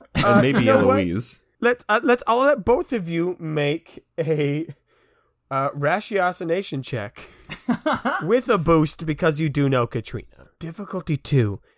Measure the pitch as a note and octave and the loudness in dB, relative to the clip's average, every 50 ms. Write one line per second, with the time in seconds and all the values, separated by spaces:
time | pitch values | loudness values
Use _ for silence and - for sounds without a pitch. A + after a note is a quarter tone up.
0 | - _ - - - G3+ G3+ - - C3+ C3+ C#3 - - - - - - - - | -20 _ -2 0 2 6 6 6 6 4 4 4 4 4 4 6 6 4 4 2
1 | - F2 E2+ G#2+ A#2+ - - - _ _ _ _ A3+ A#3+ B3 - - - G#3 A#3+ | 0 0 -2 -2 -4 -4 -6 -10 _ _ _ _ 0 0 0 0 -2 0 0 2
2 | E4 C4+ B3 A#3+ - - A3+ B3 C4+ C#4+ D4 B3 E3+ A#3 A#3+ D4+ F4 - C4+ A3 | 4 2 2 2 2 0 2 4 4 4 2 2 2 0 0 0 0 -4 -4 -4
3 | E3+ E3 E3+ E3 E3+ F3+ F3+ - E3+ D#3 D#3 D3+ D3 C#3+ D3+ E3 - - - - | -4 -4 -2 -2 -2 -4 -4 -8 -8 -6 -2 -2 0 0 -2 -4 -8 -14 -20 -20
4 | - _ _ - D3+ D#3 D#3+ D3 D3 C#3+ C#3+ D3+ E3 - C#3+ _ _ _ _ _ | -20 _ _ -6 -2 -2 0 0 0 -2 -2 -4 -6 -8 -12 _ _ _ _ _
5 | _ _ _ _ _ _ _ _ _ _ C#3 C3+ C3+ C#3 - C#3+ C#3+ D3 F3 G#3 | _ _ _ _ _ _ _ _ _ _ -4 -2 -2 -2 -4 -2 0 0 0 -2
6 | - - G#3 G3 F3+ F3+ F3+ - F#3 E3 E3+ G3 G3 - - C3+ C3 - C3+ A2+ | -2 -2 -2 0 0 0 -2 -4 -4 -2 -2 -2 -2 -6 -8 -8 -6 -6 -6 -6
7 | G2+ A2 - - - - - - - - D#3+ - - - A#3+ - - D#4 B3+ - | -8 -8 -12 -18 -20 -20 -20 -20 -18 -18 -18 -8 -4 -4 -4 -2 -2 -2 -2 -2
8 | - B3+ D#4+ F#4+ D3+ E3 A3 C4 B3+ - A3+ F#3 D3 D#3+ E3 D#3+ D3+ D3+ - - | -2 -4 -4 -2 0 0 0 0 2 0 0 0 4 4 4 4 4 0 -2 -6
9 | E3 D#3 D3+ - F3+ D#3+ D3+ C#3+ E3 D3+ B2+ D3 C#3+ C3+ C3+ B2+ A#2 A#2 - A#2 | -6 -6 -4 0 0 0 0 0 -2 -2 0 0 0 2 2 0 0 -2 -4 -8
10 | A2 - - G#2 - - _ - - _ _ _ E3 E3 D#3+ - G3+ - - F#3 | -8 -8 -12 -12 -12 -16 _ -20 -20 _ _ _ -14 -12 -12 -12 -12 -10 -10 -8
11 | - - D3+ C#3 - - D3 C3+ A#2 G#2 G2 - _ _ _ | -4 -4 -4 -4 -2 0 2 2 2 0 -2 -8 _ _ _